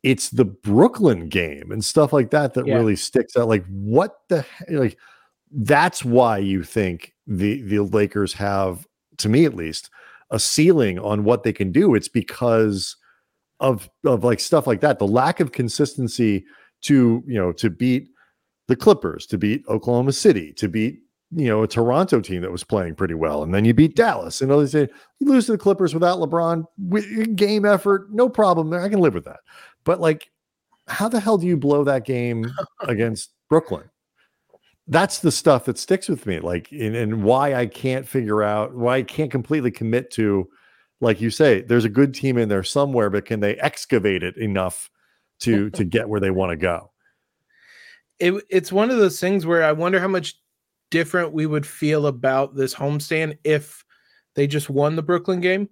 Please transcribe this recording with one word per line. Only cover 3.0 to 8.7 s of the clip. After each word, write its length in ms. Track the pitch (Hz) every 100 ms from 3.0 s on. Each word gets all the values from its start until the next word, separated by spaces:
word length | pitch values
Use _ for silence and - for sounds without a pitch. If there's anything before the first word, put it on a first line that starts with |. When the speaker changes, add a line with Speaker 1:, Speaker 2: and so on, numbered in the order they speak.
| - 131 117 -
Speaker 1:
out. 120 | 117
Like, 160 | 110 92
what 540 | 98 101 127 202 - _
the 180 | 165 - - 175
he-, 80 | 156
like, 220 | 120 - _ _ _ _ _
that's 540 | 143 107 147 175 -
why 340 | 127 120 120 104
you 240 | 98 95
think 500 | 80 113 95 85 - _ -
the, 340 | 95 101 131
the 180 | 104 104
Lakers 520 | 101 104 104 104 95
have, 540 | - 101 98 95